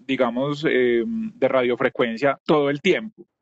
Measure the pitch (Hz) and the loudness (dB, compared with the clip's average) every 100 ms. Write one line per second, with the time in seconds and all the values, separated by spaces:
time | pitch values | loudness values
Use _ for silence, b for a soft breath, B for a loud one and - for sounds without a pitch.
0 | - 131 123 120 139 143 151 123 123 120 | -6 0 0 0 -4 -2 0 2 2 2
1 | 113 113 110 - 127 131 123 120 131 - | 0 -4 -6 -2 0 2 0 0 -2 0
2 | 123 113 139 135 - 156 143 143 190 139 | -2 0 -2 0 0 2 2 0 0 0
3 | 110 - - _ | -2 -14 -20 _